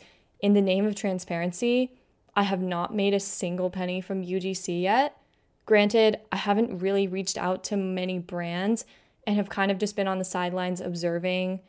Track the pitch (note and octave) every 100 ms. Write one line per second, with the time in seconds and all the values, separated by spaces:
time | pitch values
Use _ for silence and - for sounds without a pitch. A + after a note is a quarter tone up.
0 | - _ _ _ G3+ G3+ G3 F#3 G#3+ G3+
1 | G3+ F#3 - E3+ F3+ F3+ A#3+ B3 B3+ _
2 | _ _ _ - G3 F#3+ F#3 E3+ F3+ G#3+
3 | G3+ G3 G3 - F3 F3+ F3+ F#3 F3+ F#3
4 | F3+ F#3+ F3+ F#3+ F#3 F#3 - F3 F#3 A#3
5 | D4 - _ _ _ _ - G#3+ G#3 A3+
6 | A3 - - G3 G#3 G3+ A#3 F3 F#3+ G3
7 | G3 F#3 F#3+ - F3+ F#3 - G3+ F#3+ F#3
8 | F#3 F3+ F3 F3 E3+ F3 G3 A3+ - -
9 | _ _ - G#3 G3+ - G3 F#3+ G#3 G#3
10 | F#3+ F#3+ F3+ F3+ F3 F#3 F3+ F3+ F#3 F3
11 | E3+ E3+ F3+ F#3 F#3 F#3